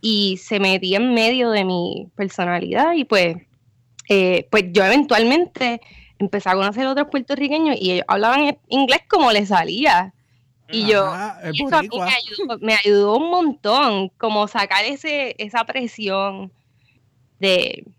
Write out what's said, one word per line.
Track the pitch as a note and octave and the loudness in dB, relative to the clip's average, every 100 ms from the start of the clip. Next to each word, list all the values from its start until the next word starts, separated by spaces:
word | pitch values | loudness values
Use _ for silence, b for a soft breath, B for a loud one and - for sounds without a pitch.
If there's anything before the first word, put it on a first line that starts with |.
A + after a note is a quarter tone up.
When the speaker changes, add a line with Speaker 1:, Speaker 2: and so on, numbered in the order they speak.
Speaker 1:
y | A3 G#3+ G3+ F#3 | 0 0 0 -2
se | - G#3 | -4 -2
metía | F#3+ F#3+ F#3 F#3+ | 0 0 0 0
en | B3 | 2
medio | A#3+ A3+ B3+ A#3+ | 2 2 2 0
de | G#3+ F#3 | 0 0
mi | F3+ F3+ - - - | -2 -4 -8 -14 -8
personalidad | G3 - F3 F3 F3 G#3+ D4+ | -8 -4 -2 -2 -2 0 0
y | E4+ | 0
pues, | C4 G#3 F3 E3+ _ _ _ _ _ _ - | 0 0 0 -2 _ _ _ _ _ _ 0
eh, | G3+ F#3 F3+ - | 2 4 0 0
pues | G#3+ F#3 | 0 2
yo | F3 | 2
eventualmente | F#3+ B3+ D4 A3 A3+ D4 F4 - B3 A#3 b b b _ | 4 4 4 2 4 2 0 -2 -4 -4 b b b _
empecé | G3+ G3+ F#3+ | -4 -4 0
a | |
conocer | F#3+ G3 G#3 C4 | 0 0 -2 -2
otros | C4+ D4 | -2 -2
puertorriqueños | C#4+ B3 C#4 C#4+ D4+ D#4+ C4 | -4 -4 -4 -2 0 0 0
y | F#3 | 0
ellos | F3+ - | -2 -2
hablaban | G3 A3 C4 | 0 2 2
e-, | D4 - _ | 0 -4 _
inglés | B3+ C4+ D4 _ | -2 2 0 _
como | G4+ C4+ | 2 4
les | G#3 G3+ | 2 2
salía. | F#3+ E3 F#3 D4 F3+ F#3+ _ _ _ _ _ _ | 0 0 0 2 2 0 _ _ _ _ _ _
Y | A3+ G#3+ | -4 2
yo, | G#3 F#3+ | 2 2
Speaker 2:
Ajá, | F3+ G#3 F3+ | -2 -8 -10
es | E3+ | -8
Speaker 1:
y | D3+ C#4 | -6 0
eso | D#4 | 0
a | |
mí | B3 | 0
Speaker 2:
boricua. | A3+ F3+ | -4 -2
Speaker 1:
me | |
ayudó, | B3 - G#3 E4+ A3+ | -2 -4 -8 -6 -4
me | G#3+ | 0
ayudó | G#3+ G3+ G#3 G3+ A3+ | 0 4 4 4 2
un | D#4+ | 2
montón, | F4+ D#4+ B3 G#3 A#3+ C#4+ G3+ F#3+ _ | 2 0 -2 0 2 2 0 -4 _
como | A3+ G#3+ G#3 | -2 0 -2
sacar | A3+ G3+ G3 A3 | -2 -2 0 -2
ese, | C#4 D#4+ D4 C4 - | -4 -6 -4 -6 -8
esa | G#3+ A#3 A3+ | -6 -4 -4
presión | C4+ B3 - G#3 F#3+ G3 F#3+ G3 _ _ _ _ _ _ _ _ _ | -6 -6 -8 -4 -2 -4 -6 -14 _ _ _ _ _ _ _ _ _
de, | F#3+ F3+ - - - | 0 0 0 -6 -16